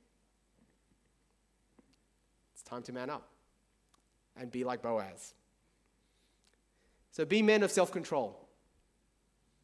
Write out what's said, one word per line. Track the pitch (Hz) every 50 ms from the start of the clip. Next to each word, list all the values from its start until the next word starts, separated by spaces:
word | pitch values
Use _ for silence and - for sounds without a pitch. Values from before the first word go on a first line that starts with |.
| _ _ _ _ _ _ _ _ _ _ _ _ _ _ _ _ _ _ _ _ _ _ _ _ _ _ _ _ _ _ _ _ _ _ _ - - _ _ _ _ _ _ _ _ _ _ _ _ _ _
it's | - -
time | - 123 120 117
to | - 123
man | 123 127 131
up | 151 117 - - - _ _ _ _ _ _ _ _ _ _ _ _ _ _ _ _ _ _ _ _
and | 120 127 120
be | 117 123 127
like | 123 123 113 -
Boaz. | 120 117 107 98 95 90 - - - - _ _ _ _ _ _ _ _ _ _ _ _ _ _ _ _ _ _ _ _ _ _ _ _ _ _ _ _ _ _ _ _ _ _ _ -
So | - 156
be | 147 202 220 214
men | 214 214 214 208
of | 185
self-control. | - 196 180 175 - 190 156 - 160 143 117 98 - - - - _ _ _ _ _ _ _ _ _ _ _ _ _ _ _ _ _ _ _ _ _ _